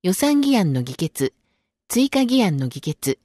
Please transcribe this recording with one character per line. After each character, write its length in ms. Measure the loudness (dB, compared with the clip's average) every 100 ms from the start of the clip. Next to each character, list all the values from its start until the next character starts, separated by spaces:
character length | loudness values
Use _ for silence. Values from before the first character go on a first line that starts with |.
予 100 | -2
算 260 | 0 2 2
議 160 | 2 2
案 160 | 2
の 120 | 0
議 100 | -4
決、 400 | -6 -8 -4 -6 _ _ _ _ _ _
追 240 | 0 0
加 140 | 2 2
議 180 | 2
案 140 | 2 0
の 100 | -4
議 120 | -6
決。 380 | -8 -6 -4 -6